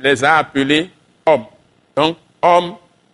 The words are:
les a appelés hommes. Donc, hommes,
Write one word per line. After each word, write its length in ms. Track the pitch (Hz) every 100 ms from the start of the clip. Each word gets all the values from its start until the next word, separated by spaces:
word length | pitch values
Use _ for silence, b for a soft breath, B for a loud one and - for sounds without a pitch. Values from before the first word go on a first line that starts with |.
les 200 | 135 135
a 120 | 139 156
appelés 540 | 147 139 135 151 185 _ _ _ -
hommes. 200 | 143 - _ _ _ _ -
Donc, 220 | 156 165 _ _
hommes, 340 | 170 175 175 208 _ _ _